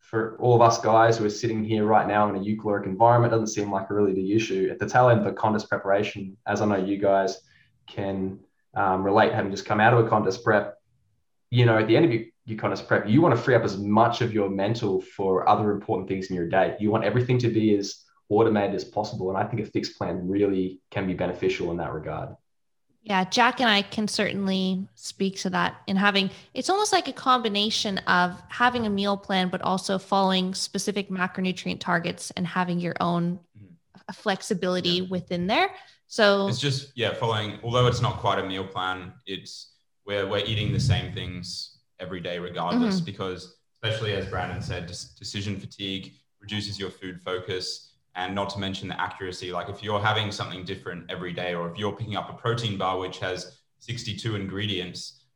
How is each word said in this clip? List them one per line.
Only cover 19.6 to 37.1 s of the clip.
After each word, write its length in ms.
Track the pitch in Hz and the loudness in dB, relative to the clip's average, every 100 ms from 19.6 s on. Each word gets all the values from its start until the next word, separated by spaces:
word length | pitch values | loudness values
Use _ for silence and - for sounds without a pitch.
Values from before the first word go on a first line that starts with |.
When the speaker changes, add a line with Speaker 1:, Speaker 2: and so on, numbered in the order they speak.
| 104 | -4
Speaker 1:
a 40 | |
fixed 260 | 104 - - | -4 -6 -6
plan 320 | 95 90 90 | -6 -4 -4
really 520 | 101 101 95 92 92 _ | 0 2 2 -2 -6 _
can 160 | 104 95 | -6 -4
be 80 | |
beneficial 560 | 87 90 90 92 92 87 | -2 -4 -2 -2 -2 -4
in 80 | 85 | -4
that 140 | 82 | -4
regard. 440 | 80 78 78 - 98 _ _ _ _ _ _ | -6 -8 -8 -8 -14 _ _ _ _ _ _
Speaker 2:
Yeah, 220 | - 196 | -4 -2
Jack 360 | 185 - 240 247 | 0 2 2 4
and 80 | 247 | 2
I 140 | 202 | 2
can 260 | 202 - 208 | 0 -4 -4
certainly 800 | - 208 196 196 190 185 185 190 | 0 -2 0 -2 0 0 -2 -6
speak 420 | _ - - 196 190 | _ -16 -4 -4 -2
to 100 | 190 | -4
that 260 | 180 175 - - | 0 0 -2 -2
in 80 | |
having, 360 | 196 202 196 196 - - | 2 4 2 0 -4 -12
it's 160 | - 254 | -8 -2
almost 200 | 381 415 | 0 2
like 160 | 381 339 | 0 0
a 60 | |
combination 840 | 247 - 254 226 202 208 - 220 190 | -4 2 2 2 0 0 0 -2 -4
of 440 | - 180 180 175 - | 2 4 4 -2 -14
having 380 | - 247 247 220 | 2 2 2 -2
a 40 | |
meal 260 | 196 202 202 | 0 0 -2
plan, 320 | - 190 185 | 0 0 0
but 120 | 185 | -2
also 380 | - 185 185 190 | -2 -2 -2 -4
following 560 | 190 196 190 185 185 | 0 2 4 2 0
specific 560 | 185 - 202 196 202 196 | -4 -6 -4 -4 -4 -4
macronutrient 680 | 185 185 190 185 180 - 180 | -4 -4 -2 -4 -2 -6 -6
targets 500 | - 175 170 185 - | -2 -2 -2 -6 -10
and 140 | - 175 | -6 -4
having 340 | 185 180 175 | -2 -2 -2
your 140 | 175 - | -2 -2
own 380 | 175 175 170 180 _ - | 0 0 0 -4 _ -20
Speaker 3:
Mm-hmm. 560 | 104 170 _ - - | -20 -20 _ -20 -18
Speaker 2:
flexibility 760 | 196 - 190 - 196 185 180 175 | -8 -4 -4 -2 -2 0 0 2
Speaker 3:
Yeah. 200 | 175 185 | 0 0
Speaker 2:
within 360 | 185 170 175 175 | -6 -4 -4 0
there. 240 | 247 381 - - _ _ | 0 0 -4 -20 _ _
So 400 | - 208 202 196 | 2 4 6 2
Speaker 3:
It's 100 | - | 0
just, 340 | 143 131 - | -2 -2 -6
yeah, 180 | - 107 | -2 -2